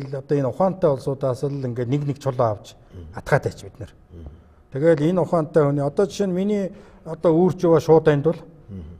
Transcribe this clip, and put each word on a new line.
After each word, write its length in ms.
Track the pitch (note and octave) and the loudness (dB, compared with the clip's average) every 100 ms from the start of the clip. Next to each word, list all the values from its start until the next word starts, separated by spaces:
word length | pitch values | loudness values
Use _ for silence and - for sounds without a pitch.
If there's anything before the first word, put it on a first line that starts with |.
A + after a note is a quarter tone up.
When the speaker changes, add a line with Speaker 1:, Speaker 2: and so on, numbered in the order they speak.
Speaker 1:
л 120 | C3+ C#3 | -6 -8
одоо 200 | - D3 | -2 -2
энэ 100 | B2+ | 0
ухаантай 420 | B2 F#3+ F#3 E3 | 0 -2 2 0
улсуудаас 520 | C3+ D3 C3 C3+ B2 | 0 -4 -4 -4 -2
л 80 | C#3+ | -4
ингээд 360 | C#3 B2+ A#2+ A#2+ | -6 -6 -4 -2
нэг 160 | D3 C#3+ | -2 -4
нэг 120 | B2+ | -6
чулуу 280 | C3+ B2+ A#2 | -4 0 0
авч 240 | G#2 - - - | -2 -10 -20 -20
Speaker 2:
Мм. 140 | F2+ D#2+ F#2+ | -20 -16 -12
Speaker 1:
атгаатай 360 | - C#3 G#2 | -2 0 0
ч 120 | - | -10
бид 160 | G2 - | -18 -18
нар. 120 | F#2+ - - | -18 -20 -20
Speaker 2:
Мм. 160 | E2+ D2+ - - _ _ | -18 -18 -20 -20 _ _
Speaker 1:
Тэгэл 340 | C3+ E3 D#3 D3+ | 0 2 4 2
энэ 100 | F3+ | 0
ухаантай 420 | D3+ E3+ D3+ E3 | 0 0 2 2
хүний 200 | C#3+ C#3+ | 2 2
одоо 220 | C#3 C#3+ G3+ | -2 0 -2
жишээ 220 | - G3 | 0 -2
нь 60 | F3 | -2
миний 360 | G3+ G#3 F#3 - - - E3 | -2 -2 -4 -10 -20 -18 -14
одоо 260 | D#3+ F3 | -2 2
үүрч 320 | D#3+ F3+ - | 4 4 2
яваа 160 | F3 D#3 | 2 4
шууд 280 | - D#3+ D#3 | 6 4 6
энд 160 | D3 | 2
бол 120 | D#3 E3+ - - - | 2 -2 -8 -20 -18
Speaker 2:
Мм. 140 | F#2+ D#2+ | -16 -16